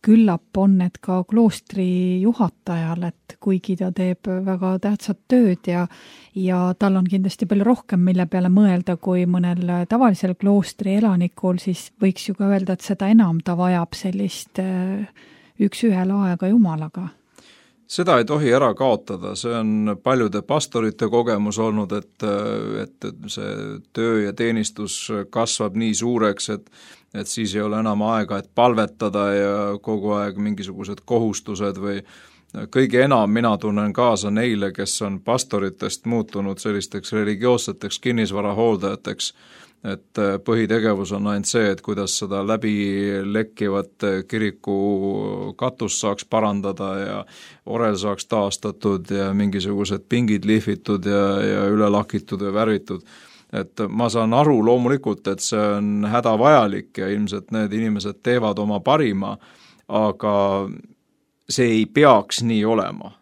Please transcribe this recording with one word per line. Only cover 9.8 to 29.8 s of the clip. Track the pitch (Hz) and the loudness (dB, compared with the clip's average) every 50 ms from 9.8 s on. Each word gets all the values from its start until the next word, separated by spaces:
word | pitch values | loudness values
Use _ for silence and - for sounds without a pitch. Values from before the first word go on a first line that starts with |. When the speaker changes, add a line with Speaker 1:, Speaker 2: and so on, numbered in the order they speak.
| 175 - | -2 0
Speaker 1:
tavalisel | 226 240 262 240 190 - - 185 180 _ | 2 4 4 4 4 2 0 -2 -2 _
kloostri | - 202 202 202 190 - - _ 202 196 190 208 220 | 2 4 4 4 2 0 -6 _ -4 0 0 2 2
elanikul, | 220 190 175 175 175 _ - - 185 180 180 | 4 4 2 2 0 _ -2 -2 0 0 0
siis | - 190 180 - - - _ _ | 0 -4 -4 -4 -6 -18 _ _
võiks | - 190 185 - - - | 0 0 0 0 -6 -8
ju | 196 | -4
ka | - 208 196 | 0 2 2
öelda, | 202 196 190 180 185 | 2 2 2 -2 -4
et | 180 - | -6 -2
seda | - 202 190 196 196 220 | -6 -4 -2 2 6 6
enam | 226 220 175 165 165 - | 6 6 6 2 -2 -2
ta | - 175 165 | -2 -2 0
vajab | 180 180 180 175 170 - - | 2 2 2 0 0 -4 -8
sellist, | - - 190 185 196 202 185 - - - _ _ - | -8 -6 -6 -4 -2 -4 -4 -6 -8 -16 _ _ -6
äh, | 185 185 190 180 185 185 190 202 208 - _ - - - - _ _ _ _ _ | -4 -4 -2 -4 -4 -4 -4 -6 -6 -10 _ -20 -20 -20 -20 _ _ _ _ _
üks-ühele | 214 196 - - - 233 196 185 185 190 196 202 196 | 0 0 0 0 0 2 2 2 2 0 0 0 0
aega | 185 175 170 - 185 | 0 0 0 0 2
Jumalaga. | 208 240 220 175 160 156 156 156 _ 175 185 170 - _ _ _ _ - - - - _ _ _ _ _ _ _ | 4 6 4 4 2 -4 -8 -8 _ -10 -10 -10 -12 _ _ _ _ -20 -20 -20 -20 _ _ _ _ _ _ _
Speaker 2:
Seda | - - 180 175 160 123 | -4 -2 2 4 4 4
ei | 117 | 4
tohi | 107 147 151 151 127 117 | 2 0 0 2 4 4
ära | 131 143 120 104 - | 4 4 2 2 2
kaotada, | 135 131 113 98 - - 101 90 90 98 98 | 2 2 2 0 -2 -8 -10 -8 -8 -10 -10
see | - - 120 | -6 -6 -4
on | 117 117 110 107 107 107 107 107 104 92 | -4 -2 -2 0 0 0 0 -2 -2 -2
paljude | _ 123 131 131 117 104 92 104 - | _ 0 2 2 2 0 0 -4 -4
pastorite | - 135 151 143 - - 120 113 110 101 - 117 107 | 0 -2 -2 -2 -2 -4 -2 -2 -2 -2 -2 -4 0
kogemus | 113 117 120 120 110 101 104 107 104 113 | 2 2 2 2 0 0 0 -2 -2 -2
olnud, | 110 110 107 107 104 90 101 104 | -2 0 0 -2 -2 -4 -6 -8
et, | 101 _ _ _ - 107 101 101 104 110 107 107 107 107 107 107 104 | -8 _ _ _ -4 -2 -2 -2 -2 -4 -6 -6 -6 -6 -6 -8 -8
et, | - _ _ - 104 | -10 _ _ -14 -14
et | - - - | -12 -12 -14
see | 104 - 110 104 101 101 104 104 104 104 104 - _ | -14 -12 -10 -10 -10 -10 -10 -10 -12 -12 -14 -18 _
töö | _ - 113 117 113 110 104 | _ -4 -2 0 0 0 0
ja | 101 98 - | -2 -4 -2
teenistus | 117 117 117 113 107 107 - - 107 95 - - - - 113 104 98 - - | -2 -2 0 -2 -2 -4 -6 -10 -10 -10 -10 -10 -8 -8 -6 -8 -8 -6 -2
kasvab | 113 117 117 - - 113 104 92 | -2 -2 -2 -2 -4 -4 -4 -2
nii | 107 113 110 107 101 | -2 -2 -2 -2 -2
suureks, | 113 120 123 117 110 104 101 101 - - 107 | -2 -2 0 2 0 0 0 -2 -6 -6 -8
et, | 98 - _ _ - - - - _ _ _ _ 104 | -8 -8 _ _ -20 -20 -20 -20 _ _ _ _ -12
et | 101 | -10
siis | - - - 113 101 92 107 | -8 -6 -6 -6 -4 -4 -4
ei | 104 | -4
ole | 104 104 110 110 | -2 -2 -2 -2
enam | 110 104 101 104 110 113 | 0 0 0 0 0 0
aega, | 110 107 90 107 98 | 0 -2 -2 -6 -8
et | - - _ | -8 -6 _
palvetada | - 120 123 120 110 107 98 - _ 113 104 95 104 101 101 101 | 4 4 4 6 4 0 -2 -2 _ -4 -2 0 0 0 2 2
ja | 101 101 101 101 104 104 101 101 101 | 2 0 0 0 -2 -2 -4 -4 -6